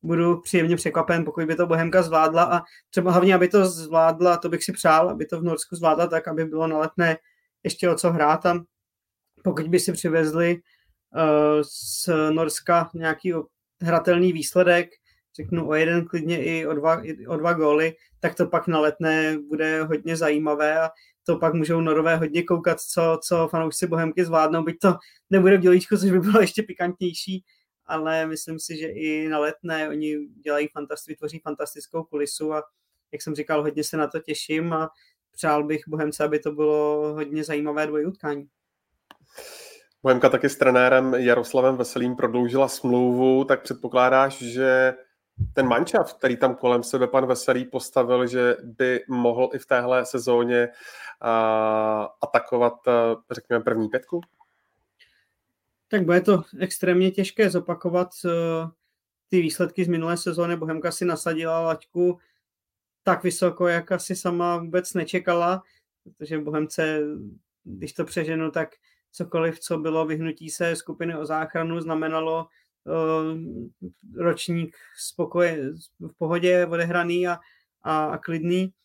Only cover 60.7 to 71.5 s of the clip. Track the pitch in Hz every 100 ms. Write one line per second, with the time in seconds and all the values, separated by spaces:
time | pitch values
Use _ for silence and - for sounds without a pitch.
60.7 | 160 170 165 175 160 170 160 165 165 165
61.7 | 156 _ 175 180 180 _ _ _ _ _
62.7 | _ _ _ - 180 180 175 180 175 180
63.7 | 170 165 180 - 180 180 175 175 170 170
64.7 | 180 180 180 160 185 180 170 170 185 _
65.7 | _ _ _ - _ 147 156 151 151 151
66.7 | - 160 156 147 151 104 - _ _ -
67.7 | 98 147 - 160 - 156 165 160 165 156
68.7 | _ _ _ _ - 170 170 165 160 -
69.7 | 165 156 160 156 160 165 160 160 - 170
70.7 | 165 - 156 165 160 156 156 160